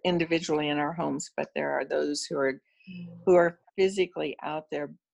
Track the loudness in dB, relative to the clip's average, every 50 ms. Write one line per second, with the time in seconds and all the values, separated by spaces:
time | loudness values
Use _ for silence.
0 | 0 0 2 2 2 2 0 0 0 0 0 0 2 0 0 0 0 -2 -2 -2
1 | -2 -2 -2 -4 -6 -8 -6 -6 -6 -4 -4 -4 -2 0 0 -2 -2 0 0 0
2 | 0 0 -2 -4 -4 -4 -2 0 0 0 0 -2 _ _ _ _ _ -16 -14 -14
3 | -12 -14 -12 -4 2 6 6 6 6 6 2 _ _ _ -2 2 2 2 4 2
4 | 0 0 0 -6 -6 -6 -6 -6 -8 -6 -6 -6 -6 -6 -6 -6 -6 -6 -10 -16
5 | _ _